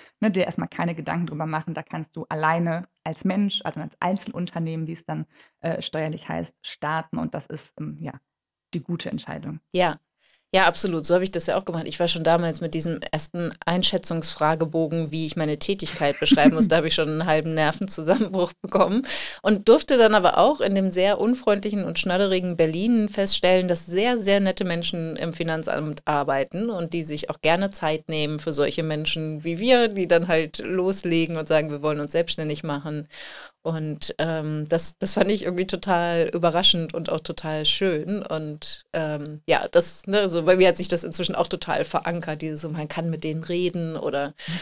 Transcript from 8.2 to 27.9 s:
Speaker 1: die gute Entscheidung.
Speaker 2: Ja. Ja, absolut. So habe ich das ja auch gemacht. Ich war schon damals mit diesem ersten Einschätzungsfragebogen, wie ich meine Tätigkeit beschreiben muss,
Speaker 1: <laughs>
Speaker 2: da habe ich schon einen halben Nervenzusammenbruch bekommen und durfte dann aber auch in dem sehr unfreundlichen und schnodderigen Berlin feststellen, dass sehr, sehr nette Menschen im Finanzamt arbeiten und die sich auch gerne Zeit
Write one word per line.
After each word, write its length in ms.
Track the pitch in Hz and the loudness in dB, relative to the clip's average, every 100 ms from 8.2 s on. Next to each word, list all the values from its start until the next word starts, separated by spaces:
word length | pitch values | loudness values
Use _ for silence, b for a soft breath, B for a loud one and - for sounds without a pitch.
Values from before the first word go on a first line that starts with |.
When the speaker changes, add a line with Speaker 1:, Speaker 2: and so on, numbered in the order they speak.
| _ _ _ _ _ 175 | _ _ _ _ _ -10
Speaker 1:
die 80 | |
gute 260 | - 170 - | -6 -6 -4
Entscheidung. 500 | 151 - 156 156 156 - | -8 -8 -10 -10 -12 -6
Speaker 2:
Ja. 260 | 180 175 151 _ _ _ _ _ 190 | 0 0 -2 _ _ _ _ _ 4
Ja, 120 | 175 | 4
absolut. 360 | 175 196 170 | 4 0 -2
So 120 | - 180 | 2 2
habe 80 | |
ich 80 | 190 | 2
das 160 | 180 165 | -2 -2
ja 100 | 170 | -2
auch 80 | 185 | -2
gemacht. 220 | 165 - | -6 -6
Ich 120 | - | -2
war 80 | 175 | 0
schon 160 | 170 | 2
damals 380 | 160 170 170 160 | 4 4 2 -2
mit 140 | 165 165 | -4 -2
diesem 240 | 156 160 - | -2 -4 -4
ersten 380 | 156 - 175 170 165 - | -4 -4 -4 -6 -4 0
Einschätzungsfragebogen, 1400 | 180 185 190 - 165 160 - 151 160 160 165 160 165 160 | 2 2 0 -2 -4 -4 0 2 2 0 0 0 -2 -2
wie 160 | 156 160 | -4 -4
ich 100 | 170 | -2
meine 220 | 156 147 | -2 -2
Tätigkeit 600 | - 196 156 - 143 139 | -2 -2 -4 0 0 2
beschreiben 340 | 151 269 151 | 4 8 8
muss, 140 | - - | 6 4
Speaker 1:
<laughs> 0 | |
Speaker 2:
da 80 | 160 | 4
habe 140 | 160 | 2
ich 40 | |
schon 160 | - 156 | 0 0
einen 160 | 156 165 | 0 2
halben 300 | 156 160 160 | 2 2 2
Nervenzusammenbruch 1000 | 156 - 196 - 160 214 214 190 254 - | 2 0 -4 -2 2 2 2 0 -2 -4
bekommen 460 | - - 165 214 269 B B B | -2 2 4 2 -2 B B B
und 260 | 190 208 202 | 0 4 6
durfte 300 | 269 - 269 | 6 6 6
dann 160 | 220 | 8
aber 240 | 214 175 - | 8 6 6
auch 240 | 208 294 | 4 4
in 140 | 208 196 | 2 2
dem 160 | 190 | 2
sehr 280 | 180 185 202 | 2 2 2
unfreundlichen 640 | 214 254 - 202 208 208 | 2 2 2 0 0 -4
und 140 | 175 165 | -2 -2
schnodderigen 580 | 190 180 202 185 180 170 | 0 2 2 2 0 2
Berlin 540 | 160 160 214 233 208 | 2 2 2 2 2
feststellen, 580 | 208 196 - 180 185 180 | 0 0 2 4 4 4
dass 200 | 170 170 | 0 0
sehr, 320 | 175 226 247 | 0 2 2
sehr 220 | 196 202 | 4 4
nette 220 | 190 190 | 4 0
Menschen 520 | 185 170 170 175 160 160 | -2 -2 -2 -4 -6 -6
im 180 | 170 | -6
Finanzamt 720 | 165 165 160 156 - 151 147 - | -4 -4 -2 -2 -2 -4 -4 0
arbeiten 640 | 147 139 139 135 175 226 | 0 2 0 -2 -4 -4
und 240 | 196 165 | -4 -4
die 80 | 170 | -4
sich 300 | 156 147 - | -4 -6 -6
auch 100 | 151 | -2
gerne 300 | 151 175 196 | 2 2 2
Zeit 360 | 196 160 | -2 -2